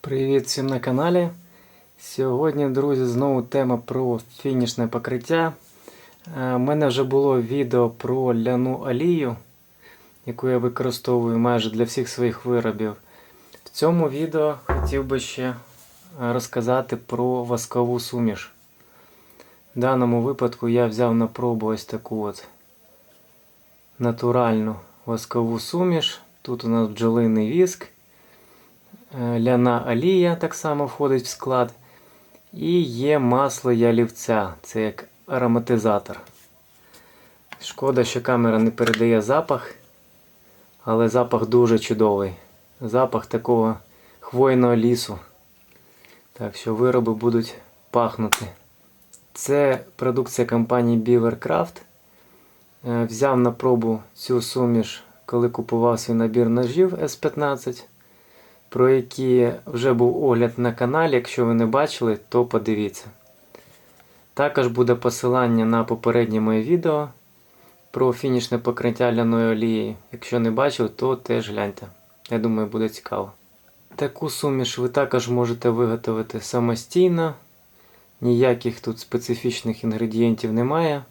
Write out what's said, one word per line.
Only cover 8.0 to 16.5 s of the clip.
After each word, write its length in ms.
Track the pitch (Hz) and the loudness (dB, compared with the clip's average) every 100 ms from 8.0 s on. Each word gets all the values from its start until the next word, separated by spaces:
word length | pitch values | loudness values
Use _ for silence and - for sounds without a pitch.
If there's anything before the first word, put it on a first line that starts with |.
| 123 127 127 117 | -4 -2 0 0
ляну 460 | 113 123 127 131 135 | 0 0 0 -4 -4
олію, 500 | 123 165 170 135 117 - _ _ _ - - _ - - | 0 2 2 0 -6 -14 _ _ _ -20 -20 _ -18 -12
яку 240 | 120 127 | -6 0
я 80 | 123 | 0
використовую 800 | 123 120 127 120 - 123 117 113 | 0 -2 -4 -4 0 0 2 2
майже 320 | 120 117 110 | 2 2 0
для 140 | 110 | 0
всіх 260 | 117 - 123 | -2 -2 -6
своїх 360 | - 120 117 123 | -2 -2 -2 -2
виробів. 500 | 123 110 104 107 104 _ - - - - - | 0 0 -4 -6 -6 _ -20 -20 -20 -20 -20
В 60 | - | -18
цьому 400 | - 151 170 156 | -2 0 2 0
відео 460 | 135 160 156 151 139 - | -2 -4 0 -2 -2 -4
хотів 400 | - - 139 135 | -2 -2 -2 -2
би 140 | 135 | -4
ще, 240 | - - | -6 -6
е, 100 | 127 120 - - - _ - 165 120 | -6 -6 -14 -20 -20 _ -20 -8 -4
розказати 640 | 123 120 | -4 -4